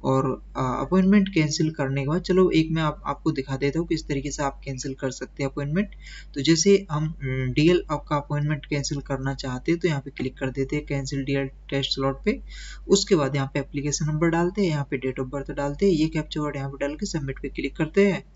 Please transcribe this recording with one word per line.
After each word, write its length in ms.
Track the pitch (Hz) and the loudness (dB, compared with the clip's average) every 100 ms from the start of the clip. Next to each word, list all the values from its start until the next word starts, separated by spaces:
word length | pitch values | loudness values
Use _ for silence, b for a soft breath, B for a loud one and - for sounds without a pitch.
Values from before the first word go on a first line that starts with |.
और, 380 | 135 135 135 127 - - | 2 2 2 -2 -6 -4
अ, 220 | 131 123 | -2 -2
appointment 540 | 131 185 185 208 196 | 2 4 6 6 6
cancel 360 | - 151 - 156 | 2 2 2 0
करने 320 | 156 135 139 | 0 -2 0
के 60 | 139 | 0
बाद, 140 | 170 | -2
चलो 280 | 180 185 185 | 2 4 6
एक 180 | 160 160 | 6 2
मैं 120 | 160 | 2
आप, 200 | 160 - - | 0 -2 -6
आपको 260 | 139 165 | -2 -2
दिखा 240 | 139 131 135 | -2 -2 0
देता 220 | 143 151 | 0 0
हूँ 80 | 170 | -2
किस 220 | 160 - | -4 -2
तरीके 220 | 139 139 | -4 -4
से 120 | 135 | -2
आप 180 | 139 - | -4 -4
cancel 300 | - 131 139 | -10 -8 -8
कर 160 | 135 135 | -4 -6
सकते 320 | 127 127 - | -6 -12 -4
हैं 80 | 135 | -4
appointment। 380 | 147 143 160 208 - B B B | -2 -2 0 -2 -6 B B B
तो 60 | - | -2
जैसे 460 | 135 165 196 196 196 | 4 6 6 6 4
हम, 180 | 151 156 | -2 -2
अ, 140 | 165 135 | -4 -4
डीएल 580 | 131 131 123 156 175 - | -2 0 4 6 4 2
आपका 260 | 147 - 147 | -6 -2 -2
appointment 500 | 139 147 147 151 - | 0 -2 0 -2 -2
cancel 340 | 147 135 143 | -2 -2 -4
करना 340 | - 135 135 | -4 -4 -2
चाहते 380 | 135 135 127 - | -4 -4 -4 0
हैं, 80 | 170 | 0
तो 80 | 175 | 2
यहाँ 120 | 143 | 0
पे 100 | 135 | -4
click 280 | - 131 - | -6 -6 -4
कर 120 | 135 | -6
देते 260 | 127 135 151 | -2 -2 -2
हैं 100 | 147 | -2
cancel 380 | 139 135 139 | -4 -2 -4
डीएल 220 | 135 139 135 | -2 -2 -2
टेस्ट 480 | - - 139 131 | -8 -4 -2 -2
slot 300 | - 135 131 | 0 -2 0
पे। 160 | 202 262 - B B B - | -2 -2 -6 B B B 2
उसके 260 | 196 - | 2 4
बाद 220 | 180 135 139 | 2 2 0
यहाँ 140 | 135 | 0
पे 60 | 147 | -2
application 460 | 135 147 143 139 151 | -4 -4 -2 -2 0
number 220 | 151 165 | 2 2
डालते 340 | 165 175 196 | 4 0 2
हैं, 60 | 190 | 0
यहाँ 200 | 151 139 | 0 -2
पे 80 | 135 | -2
date 280 | 131 127 131 | -4 -4 -4
of 80 | |
birth 160 | 143 135 | -4 -6
डालते 360 | 143 143 143 202 | -4 -4 2 2
हैं, 60 | |
ये 140 | 160 156 | 4 2
कैप्चा 340 | 160 151 156 | 0 -4 -4
word 160 | 147 139 | -4 -4
यहाँ 140 | 135 | -6
पे 180 | 135 143 | -4 -4
डाल 80 | 147 | -4
के 100 | 202 | -4
सबमिट 320 | 160 135 131 | -4 -4 -6
पे 60 | 143 | -8
click 280 | - 139 - | -6 -6 -2
करते 340 | 160 - 202 | 0 4 4
हैं। 140 | 156 - | 2 -6